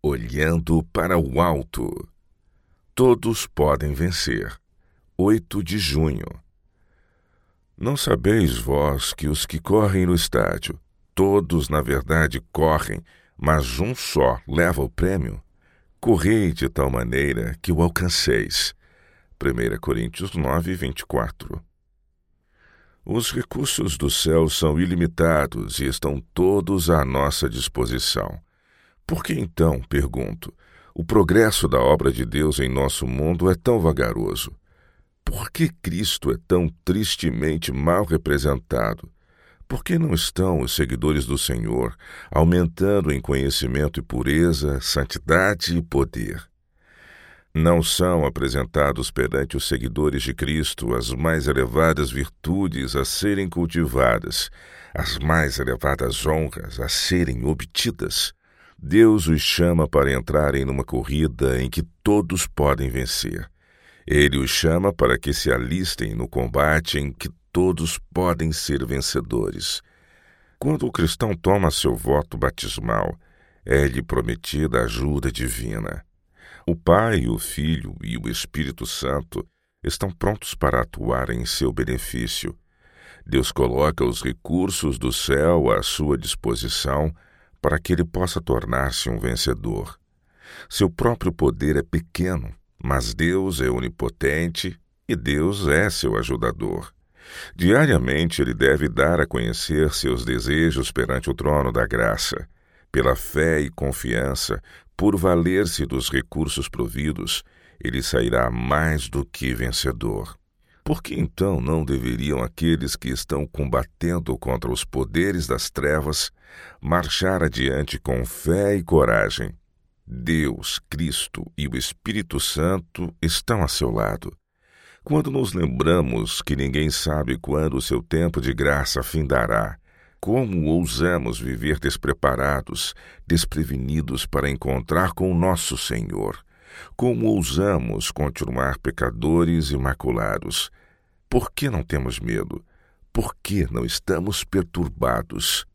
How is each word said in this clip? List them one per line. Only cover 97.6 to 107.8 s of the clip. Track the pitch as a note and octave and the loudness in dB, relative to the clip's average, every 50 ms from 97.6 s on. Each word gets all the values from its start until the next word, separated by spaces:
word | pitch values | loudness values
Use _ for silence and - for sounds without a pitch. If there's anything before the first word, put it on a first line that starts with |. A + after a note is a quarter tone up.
| F2 F2+ G#2+ C3+ D#3 C#3+ A2 D2 B1 B1+ C2+ D2+ E2+ E2 - - | 4 6 6 6 6 6 6 4 4 2 2 2 2 0 2 0
ele | C#2 A#1 A#1+ | 0 0 2
deve | G#1 B1 C2+ C#2 C#2+ D2+ | 4 4 4 6 4 2
dar | D2 - - C#2 D#2 F2 D#2+ | 0 2 2 2 4 4 2
a | C#2+ | 2
conhecer | - - B1 A1+ A1+ A1 - - - D#2 D2+ D#2 D2 | 0 0 -2 -2 -2 -2 -4 -2 0 2 2 2 2
seus | - - - C2 B1 A#1+ A#1+ | 2 0 -2 0 -2 -2 -2
desejos | A#1 B1 A#1+ A#1 B1+ D2 D#2 E2 E2 C2 C2 C2 - | -2 -2 -2 0 0 2 4 4 4 2 0 -4 -2
perante | - C2+ B1 A1+ C2 B1+ - - | -2 -2 -2 0 -2 -2 -2 -4
o | C2 | -4
trono | - C2+ C#2+ D2 D2 C#2 B1 | -2 0 2 2 2 2 0
da | A1+ A#1 A#1 | 0 0 0
graça. | A1+ A#1+ A#1 A1+ A1 G#1+ A1 - - - - - - - _ _ _ _ _ _ _ | 0 0 0 0 0 0 -2 -2 -4 -4 -6 -10 -14 -18 _ _ _ _ _ _ _
Pela | - C2 B1 B1+ B1+ | -2 2 2 2 2
fé | - - - - D2 D#2 E2 D#2+ D#2 | 0 -4 -4 0 0 2 2 2 2
e | D2 B1+ | 0 -2
confiança, | - - - C#2 C2 - - B1 A#1 A1+ C2 C#2 C2 - - - A1 G1+ - - - - _ - _ | -4 -4 -4 -4 -4 -4 -4 -4 -2 -2 -2 -2 -2 -4 -4 -4 -4 -6 -8 -16 -20 -20 _ -18 _
por | - F#2 G#2 G2 | 2 2 2 2
valer-se | F#2 E2 F#2+ F2+ E2+ E2 F2 F#2 F#2+ G#2 E2 - - D2 | 4 2 4 4 4 2 2 2 2 0 0 -2 -4 -4
dos | - B1+ C2 B1+ - | -4 -4 -4 -4 -2
recursos | C#2 C2 B1+ _ - D2+ D#2 C#2+ - C2 B1 | -2 -2 -4 _ -4 -4 -4 -2 -4 -6 -6
providos, | - - - A#1+ A1 G#1+ B1+ D2 D2+ D2+ - - - - - - _ _ _ _ - _ | -6 -6 -6 -6 -4 -4 -4 -4 -4 -4 -4 -4 -4 -6 -6 -8 _ _ _ _ -20 _
ele | _ | _